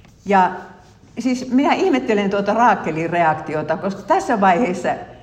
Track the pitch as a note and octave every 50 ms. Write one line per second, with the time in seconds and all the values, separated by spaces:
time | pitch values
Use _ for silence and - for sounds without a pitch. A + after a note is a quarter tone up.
0 | - - - _ - F#3+ G3 F#3+ F3+ F3+ - - - - - - - - - _
1 | - - - A#3+ A#3 C4 B3+ B3 B3+ - A#3 C4+ C#4+ E4+ B3 C4+ F#4 F#4+ C#4 B3
2 | B3+ - G#3+ G3+ G3+ G3 G3+ G3+ G3+ G#3 G#3+ A3 A#3+ A#3 G3 - - F3+ D3+ D#3+
3 | E3 E3 F3 F3 E3 D#3 D3+ D#3 - - D3+ D3+ D3+ D#3 D#3+ - - G3 G3 -
4 | - - D#4+ F#4+ - - A#3+ G3 G3 F#3+ F3 - B3 F3+ F3+ - - D#3+ - -
5 | - - - -